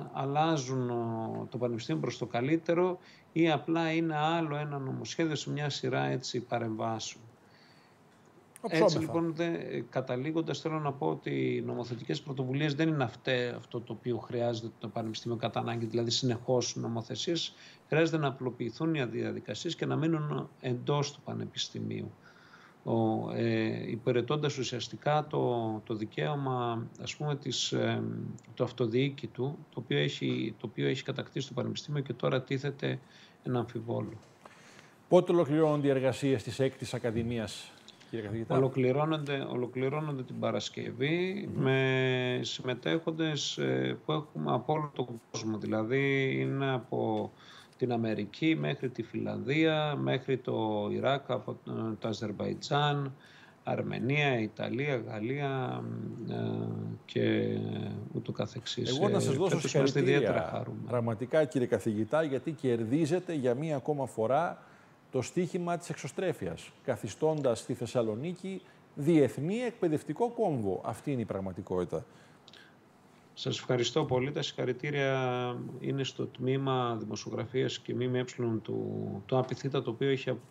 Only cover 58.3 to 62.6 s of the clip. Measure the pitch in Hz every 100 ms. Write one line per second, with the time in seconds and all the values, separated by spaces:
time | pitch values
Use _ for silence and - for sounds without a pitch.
58.3 | - 110 120 - - 117 131 202 202 110
59.3 | 135 185 - 139 151 135 139 127 143 107
60.3 | - - - - 107 - 120 117 107 127
61.3 | 160 151 139 123 107 117 107 107 151 160
62.3 | 131 160 147